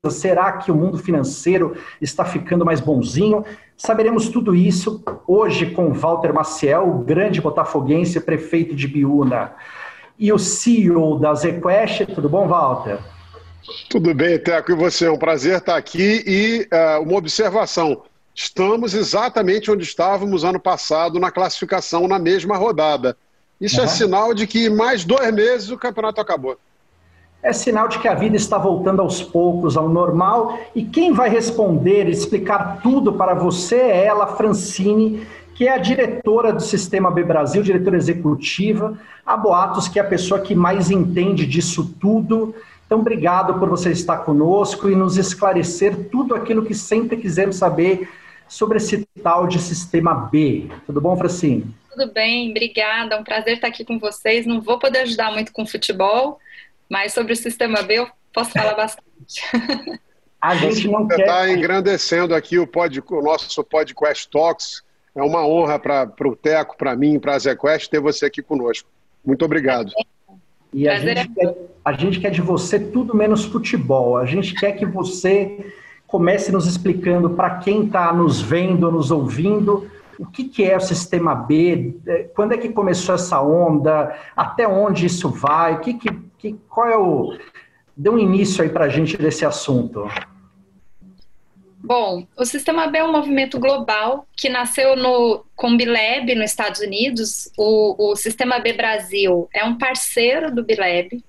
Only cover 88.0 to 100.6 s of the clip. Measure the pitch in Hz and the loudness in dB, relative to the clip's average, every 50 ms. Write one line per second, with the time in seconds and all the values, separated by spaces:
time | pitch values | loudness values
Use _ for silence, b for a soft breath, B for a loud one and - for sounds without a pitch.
88 | 143 202 233 233 208 185 185 190 202 - - - 160 160 - 170 160 143 131 151 | 0 2 2 4 4 4 4 2 2 0 2 0 0 0 2 0 0 2 2 0
89 | 160 147 - - 151 156 - - 165 143 - - - - 131 123 113 - - 107 | 0 0 0 0 -2 -2 0 0 -2 -2 -2 -4 -4 0 0 0 0 -2 -6 -8
90 | 101 104 104 - - - - - - _ _ _ _ _ _ _ - - - - | -10 -8 -10 -10 -12 -14 -20 -20 -20 _ _ _ _ _ _ _ -20 -20 -20 -20
91 | 185 190 - - - - - - _ _ _ 190 190 _ _ - - 240 247 240 | -20 -20 -20 -20 -20 -20 -20 -20 _ _ _ -20 _ _ _ -20 -4 -2 0 0
92 | 220 196 185 180 180 _ _ - 254 240 - 277 - 330 320 330 320 311 294 320 | 0 -2 -4 -6 -10 _ _ -6 -6 -4 -4 -4 -2 -2 0 0 0 0 0 0
93 | 320 320 320 302 294 285 277 269 269 269 - 254 240 262 277 269 226 226 214 214 | 0 2 0 0 0 0 0 0 0 -2 -4 0 0 0 0 0 -2 -2 -2 -2
94 | 220 233 262 285 - - _ - - 269 254 247 247 240 - - 262 269 262 262 | 0 -2 -2 -4 -6 -14 _ -6 -4 -2 -2 -2 -4 -4 -2 2 4 4 4 4
95 | 254 254 254 247 240 233 214 - - _ - - - 240 233 240 247 233 233 226 | 2 2 2 4 4 2 0 -2 -4 _ -8 -4 0 2 2 2 2 2 0 0
96 | 214 220 247 277 240 240 254 226 214 214 - - 214 208 202 - 208 202 190 208 | 2 0 -2 -2 -2 -2 -2 0 -2 -2 -2 -4 -4 -4 -4 -6 -6 -6 -2 -2
97 | 233 285 240 220 220 214 - - - - - - 208 214 220 214 214 208 - - | -2 -2 -2 -4 -4 -6 -6 -10 -12 -12 -4 -2 2 2 4 4 4 2 2 0
98 | 208 208 208 202 - 233 226 - 262 247 254 240 - 233 233 - 226 220 220 208 | 0 0 0 -2 -4 -6 -4 -2 -2 0 0 0 0 -2 -2 0 -2 -2 -2 -4
99 | 190 180 196 202 196 185 180 175 170 - - 202 214 233 240 233 269 254 254 262 | -6 -4 -2 0 2 2 2 0 -2 -4 -4 -4 -2 -2 -2 -2 -2 -4 -2 -4
100 | - - - 240 233 240 262 320 320 311 247 233 | -6 -4 0 0 2 2 2 0 -2 -4 -4 -4